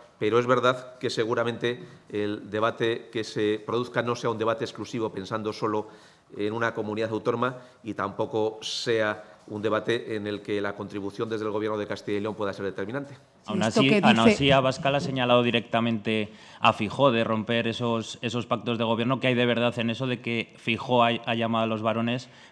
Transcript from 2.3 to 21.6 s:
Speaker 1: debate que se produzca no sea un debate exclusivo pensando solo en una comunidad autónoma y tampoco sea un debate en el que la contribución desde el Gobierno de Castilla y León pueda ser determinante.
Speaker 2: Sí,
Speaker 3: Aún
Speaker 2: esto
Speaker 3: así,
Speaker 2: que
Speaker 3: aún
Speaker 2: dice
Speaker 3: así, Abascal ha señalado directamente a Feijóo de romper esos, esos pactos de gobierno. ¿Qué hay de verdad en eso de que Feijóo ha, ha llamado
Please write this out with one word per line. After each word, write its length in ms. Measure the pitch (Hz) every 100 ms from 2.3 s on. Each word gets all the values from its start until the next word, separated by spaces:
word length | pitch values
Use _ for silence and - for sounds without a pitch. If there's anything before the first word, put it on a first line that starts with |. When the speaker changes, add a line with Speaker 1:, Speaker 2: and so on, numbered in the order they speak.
| 107 -
Speaker 1:
debate 600 | 104 113 113 117 117 -
que 140 | 117 107
se 360 | - 104 107
produzca 380 | - 113 123 127
no 140 | 117 120
sea 140 | 123
un 80 | 110
debate 260 | 110 113
exclusivo 480 | 120 - 104 123 110
pensando 400 | 95 95 113 107
solo 360 | 107 113 107 104 - - - _ 95
en 160 | 104
una 200 | 113 117
comunidad 360 | 113 107 107 110
autónoma 480 | 110 113 117 123 127 - -
y 120 | 110 101
tampoco 640 | 101 - 110 110 110 -
sea 640 | - - - 113 107 104 - - -
un 140 | 107
debate 540 | 107 107 107 117 - 110
en 100 | 104
el 160 | 101
que 200 | - 104
la 140 | 101 101
contribución 520 | 101 101 98 - 113
desde 160 | 110
el 80 | 107
Gobierno 260 | 104 107 107
de 100 | 104
Castilla 320 | 101 - 101
y 20 |
León 140 | 107 104
pueda 180 | 101
ser 100 | 95
determinante. 520 | 98 92 101 131 139 127
Speaker 2:
Sí, 40 | - _ -
Speaker 3:
Aún 160 | -
Speaker 2:
esto 160 | 110 -
Speaker 3:
así, 80 | 135
Speaker 2:
que 100 | 208
Speaker 3:
aún 120 | 151 117
Speaker 2:
dice 140 | 113
Speaker 3:
así, 220 | 104 139
Abascal 440 | 135 131 127 139 139
ha 40 |
señalado 420 | 143 131 123 123
directamente 880 | 120 117 107 117 117 113 104 110 104 - - -
a 100 | 117
Feijóo 400 | - 104 - 139
de 140 | 113 110
romper 420 | 110 104 117 117
esos, 520 | 110 120 113 107 -
esos 240 | 120 120 110
pactos 320 | 117 110 113
de 60 | 113
gobierno. 340 | 113 117 131
¿Qué 80 | 127
hay 80 | 120
de 100 | 123
verdad 320 | 117 120 120
en 100 | 117
eso 180 | 117 131
de 140 | 123
que 340 | 120 117 - -
Feijóo 460 | - 113 - 123
ha, 40 | 117
ha 280 | 117 - 117
llamado 280 | 113 113